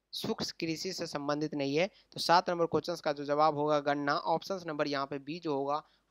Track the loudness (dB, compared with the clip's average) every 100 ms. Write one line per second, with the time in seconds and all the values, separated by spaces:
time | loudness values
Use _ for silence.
0 | _ -8 -6 -4 -6 -6 -6 -4 -6 -8
1 | -6 -4 -2 -2 -2 -2 0 0 0 _
2 | _ -4 6 6 6 2 2 2 -2 -4
3 | -2 -2 0 4 4 4 2 2 2 0
4 | 2 0 2 -2 -2 -8 -6 -2 0 0
5 | -2 -6 -8 -6 -2 -2 0 -4 -6 _
6 | -12